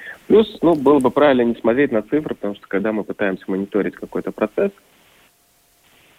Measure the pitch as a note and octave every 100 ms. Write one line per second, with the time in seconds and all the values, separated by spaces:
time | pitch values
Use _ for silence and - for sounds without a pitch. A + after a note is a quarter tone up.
0 | - - - G3+ A3 - D#3+ D#3+ C3 D3
1 | B2+ C#3 D3 B2+ A#2 A2+ A2+ A#2+ C#3+ A#2
2 | G#2 D3 D3+ - G2+ G2+ - F#2+ G#2+ G#2+
3 | F#2 F#2 G2+ F#2 - F#2+ G2 G#2 F#2+ -
4 | G#2 - F#2+ - G#2+ - G3+ - _ _
5 | _ _ _ _ _ _ _ _ _ _
6 | _